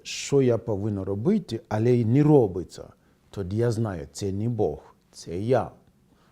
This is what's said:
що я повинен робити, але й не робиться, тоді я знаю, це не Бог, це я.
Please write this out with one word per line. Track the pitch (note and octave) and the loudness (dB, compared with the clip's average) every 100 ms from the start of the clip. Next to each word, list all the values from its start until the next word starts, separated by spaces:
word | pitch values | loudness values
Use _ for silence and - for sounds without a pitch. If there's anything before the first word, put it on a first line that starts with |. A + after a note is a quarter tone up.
що | - - - C#3 | -10 -12 0 2
я | B2+ A2+ | 4 2
повинен | A2+ G2 G#2+ G2+ | -2 -4 -4 -4
робити, | F#2 G2+ C3+ G#3+ - A2+ - | -4 -4 0 -2 -2 -10 -6
але | G#2+ A#2 | 0 2
й | B2 A2 | 4 4
не | C3+ | 4
робиться, | D3+ D3 G#2+ F2+ D#2+ - - _ _ _ _ | 6 6 6 0 -8 -12 -20 _ _ _ _
тоді | - F2+ G#2+ | -10 -4 -2
я | A#2+ | 0
знаю, | A2 A2+ F2 D2 | 0 -4 -6 -10
це | - G2+ | -8 -6
не | G2 A2+ | -4 -4
Бог, | A2+ F2+ D2 - _ _ | -2 -2 -4 -12 _ _
це | - - F2 | -20 -12 -8
я. | A2 B2+ D2+ - _ _ _ _ _ | 0 0 0 -10 _ _ _ _ _